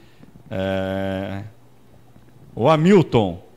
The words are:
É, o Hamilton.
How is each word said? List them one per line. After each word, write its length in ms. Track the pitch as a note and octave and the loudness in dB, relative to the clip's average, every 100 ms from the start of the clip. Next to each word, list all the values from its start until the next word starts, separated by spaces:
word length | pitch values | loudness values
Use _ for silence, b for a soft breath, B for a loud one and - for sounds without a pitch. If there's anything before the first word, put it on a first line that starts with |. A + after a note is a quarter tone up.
| b b b - - | b b b -20 -12
É, 920 | G2+ F#2+ F#2+ F#2+ F#2+ G2 F#2+ G2 G2 G#2 - - - - - - - - - - | -6 -4 -4 -4 -6 -6 -6 -8 -10 -14 -20 -20 -20 -20 -20 -20 -20 -20 -20 -18
o 140 | - A#2+ | -2 0
Hamilton. 760 | D#3 E3 G3+ C#3+ B2+ G2 F2 - | 2 6 4 4 2 0 -4 -14